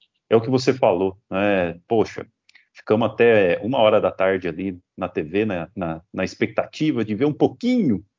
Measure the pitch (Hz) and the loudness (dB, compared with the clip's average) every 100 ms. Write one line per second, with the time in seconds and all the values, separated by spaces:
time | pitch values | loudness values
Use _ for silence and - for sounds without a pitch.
0 | _ _ - 113 113 131 131 131 117 90 | _ _ 0 0 2 -2 0 2 2 2
1 | 95 95 - 95 104 98 87 85 - 117 | 0 -4 -8 -4 0 0 -2 -6 -2 0
2 | 95 - - _ _ _ _ - - 110 | 0 -4 -16 _ _ _ _ -14 -2 0
3 | 113 110 117 110 92 85 107 135 107 107 | 0 2 4 6 4 0 -2 2 4 4
4 | 92 - 95 95 87 80 95 90 _ - | 2 0 0 0 -4 -6 -8 -8 _ -8
5 | 90 - 78 95 107 90 78 - 85 82 | -6 -6 -4 -2 -2 -4 -8 -8 -6 -6
6 | - 92 92 - 117 - 82 - 156 123 | -10 -6 -6 -4 -4 -2 -6 -2 -2 -2
7 | 107 104 143 147 147 - 240 247 170 98 | -2 -2 -2 0 0 0 -2 0 0 -2
8 | - | -4